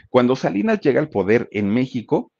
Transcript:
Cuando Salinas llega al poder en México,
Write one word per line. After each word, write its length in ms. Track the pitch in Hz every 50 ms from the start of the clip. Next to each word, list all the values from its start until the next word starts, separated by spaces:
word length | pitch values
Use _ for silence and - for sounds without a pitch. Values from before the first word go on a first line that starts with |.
| _ -
Cuando 280 | - 127 123 123 131
Salinas 420 | 135 - 151 170 202 208 220 214 196
llega 220 | - 147 123 135
al 80 | 151 151
poder 400 | - 101 180 98 113 117 117 -
en 220 | - 104 104 98 107
México, 580 | 123 131 131 - 123 104 - 147 196 254 _ _